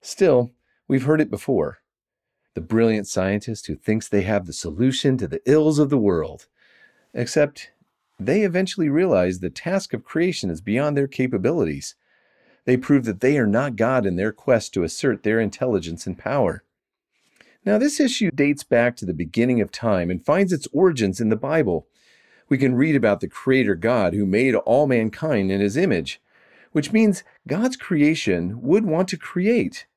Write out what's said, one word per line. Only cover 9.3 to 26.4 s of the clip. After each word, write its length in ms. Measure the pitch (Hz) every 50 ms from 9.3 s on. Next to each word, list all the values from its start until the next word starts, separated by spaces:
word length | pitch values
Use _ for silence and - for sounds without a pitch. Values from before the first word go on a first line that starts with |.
| 92 90
the 100 | 92 90
task 440 | - - - 175 185 196 185 - -
of 100 | 113 -
creation 460 | - - 151 165 185 165 - - 95
is 100 | 82 78
beyond 340 | 95 101 104 123 143 147 147
their 140 | 139 139 135
capabilities. 840 | - - 131 127 127 101 92 123 160 175 117 80 73 71 71 - - _ _ _ _ _ _ _ _ _ _ _ _ _ _
They 100 | - 127
prove 280 | 127 131 - 143 139 120
that 160 | 117 98 95
they 160 | - 127 147 147
are 80 | 120
not 300 | 104 101 117 135 143 120
God 300 | 104 113 117 131 131 107
in 100 | 98 90
their 160 | 87 98 107 107
quest 400 | _ - - 131 113 - - -
to 100 | 95 87
assert 380 | 82 - - - 143 110 - _
their 180 | 107 107 113
intelligence 640 | 110 101 - - - 131 113 98 80 82 82 85 -
and 120 | - 90 -
power. 440 | - - - 143 123 90 80 - _ _ _ _ _ _ _ _ _ _ _ _ _ _ _ _ _ _ _ _ _
Now, 100 | 202 208
this 240 | 214 247 294 285 -
issue 300 | 302 254 247 - 233 180
dates 320 | 156 131 143 143 147 143 -
back 340 | _ - 117 120 123 120
to 100 | - -
the 60 | 90 90
beginning 480 | 76 85 80 - - 117 123 127 120
of 100 | 101 -
time 400 | - - - 117 104 92 87 85
and 140 | 90 90 -
finds 280 | - 147 180 202 185 180
its 160 | 147 - - -
origins 480 | 139 185 185 165 127 110 98 95 101
in 80 | 117 107
the 80 | 113
Bible. 500 | 104 - 135 151 165 151 107 87 80 - _ _ _ _ _ _ _ _ _ _ _ _ _
We 80 | 143
can 180 | 131 135 135 127
read 200 | 120 139 160 151
about 260 | 139 110 107 101 101
the 80 | - -
Creator 480 | - - - - 131 135 123 101 98
God 380 | 80 82 113 123 120 101 87 85
who 120 | 101 104
made 280 | 95 92 104 127 135 117
all 320 | 101 - - 113 135 151
mankind 640 | 143 131 120 110 110 107 - - 160 147 107 98 95
in 100 | 95 98
his 160 | 101 101 98
image, 440 | 139 185 185 120 87 78 - - - _ _ _ _